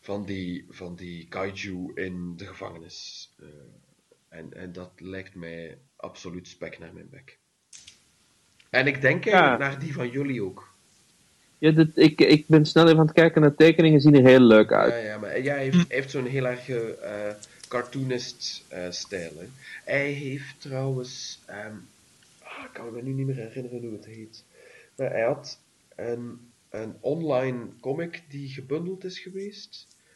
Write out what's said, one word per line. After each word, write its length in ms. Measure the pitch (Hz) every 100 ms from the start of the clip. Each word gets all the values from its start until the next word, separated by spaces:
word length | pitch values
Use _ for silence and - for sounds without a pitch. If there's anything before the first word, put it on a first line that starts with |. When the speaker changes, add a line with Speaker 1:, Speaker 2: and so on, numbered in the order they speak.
Speaker 1:
van 240 | - 101 98
die, 400 | 98 90 90 -
van 260 | - 92 87
die 320 | 90 85 85
kaiju 640 | 95 98 95 101 92 87 -
in 420 | 95 90 87 85
de 80 | 98
gevangenis. 840 | 95 101 82 82 - - - - _
Eh, 60 | 76 73 67 _ _ _ _ _ _
en, 240 | 85 80
en 180 | 90 90
dat 200 | 90 90 _
lijkt 380 | 90 95 95 92
mij 420 | 85 85 82 - _ _
absoluut 520 | - - 92 87 87
spek 320 | _ 85 -
naar 140 | 82
mijn 160 | 82 82
bek. 280 | 135 _ _ _ _ _ - - _ _ _ _ _ _ _ _
En 180 | 127 135
ik 140 | 139
denk 220 | 131 170
Speaker 2:
Ja. 80 | 214
Speaker 1:
eigenlijk 280 | 190 151 120 139
naar 80 | 135
die 140 | 160
van 160 | 135 123
jullie 340 | 131 139 123
ook. 300 | 98 - - _ _ _ _ _ _ _ _ _
Speaker 2:
Ja, 140 | 156
dit, 160 | 160 160 -
ik, 240 | 156 156
ik 260 | 208 151 -
ben 180 | 156 151
snel 200 | 160 165
even 140 | 160
aan 60 | 156
het 100 | -
kijken 260 | 165 160
naar 80 | 147
de 60 | 147
tekeningen, 460 | 160 156 165 151
zien 140 | 147 143
er 80 | 127
heel 100 | 131
leuk 320 | 120 110 107
uit. 220 | 107 117
Speaker 1:
Ja, 40 | 120
ja, 180 | 110 107
maar 120 | 101
hij 100 | 85
heeft, 340 | 135 143 135 175
hij 100 | 170
heeft 240 | 127 135
zo'n 140 | 143 123
heel 200 | 135 127
erg, 220 | 123 131
eh, 640 | 120 113 - - 104 104 104 - _ -
cartoonist, 960 | 123 120 139 131 123 - - - - _
eh, 240 | 92 90
stijl, 400 | 87 - 95 85 76
hè. 80 | 101 135 - -
Hij 280 | - 139 143
heeft 440 | 143 143 139 135 -
trouwens, 760 | 143 131 135 131 123 - - - -
ehm, 280 | 101 107 107 - _ _ _ _ _
ah, 200 | - -
ik 60 | 262
kan 200 | - 120
me 80 | 117
nu 100 | 127
niet 120 | 135 135
meer 100 | 127
herinneren 460 | 113 131 123 123
hoe 100 | 120
het 120 | 107 107
heet. 380 | 113 110 - _ _ - _ _ -
Maar 140 | 131
hij 140 | 107
had 360 | 113 139 - - _ _ _ -
een, 440 | 113 120 120 - _ _ _
een 260 | 107 110 -
online 680 | 131 165 160 127 131 123 104 -
comic 440 | 127 143 170 - _
die 200 | 139 135
gebundeld 540 | 135 135 156 175 185
is 160 | 185 180
geweest. 680 | 185 190 202 208 - - _ _ _